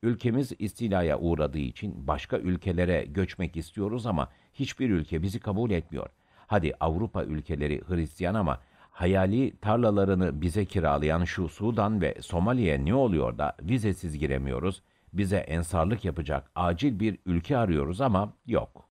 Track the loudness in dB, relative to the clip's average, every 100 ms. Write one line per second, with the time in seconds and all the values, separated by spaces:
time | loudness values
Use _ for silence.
0 | 0 0 0 0 -2 -4 -8 -4 0 2
1 | 2 2 2 2 0 0 -4 -4 -8 -8
2 | -4 -4 -2 -4 0 -2 0 0 2 2
3 | 0 -2 -4 -2 -6 -6 -10 -4 -4 -2
4 | -2 -2 -2 -8 _ -8 -8 -2 0 2
5 | 0 -2 -2 -4 -4 -2 0 0 -2 -8
6 | -10 _ _ _ 0 0 0 0 0 0
7 | -2 -4 -4 -4 -4 -4 -2 -4 -2 -2
8 | -2 -2 -2 0 0 -2 -8 _ -20 -2
9 | 2 4 4 2 0 -2 0 4 4 4
10 | 4 4 2 0 0 0 0 0 2 2
11 | 2 2 0 -2 -4 -2 -2 0 2 2
12 | 0 -2 -4 0 2 2 2 2 2 4
13 | 4 2 0 0 -4 -4 -2 0 0 -2
14 | -4 -4 -2 -2 -2 -2 -2 -4 _ _
15 | _ -4 0 0 0 -4 -2 0 2 0
16 | -2 -4 -2 -4 -4 -2 0 2 0 2
17 | 0 -2 0 -2 2 0 2 2 0 0
18 | 2 2 0 -6 -2 -2 -2 -14 -20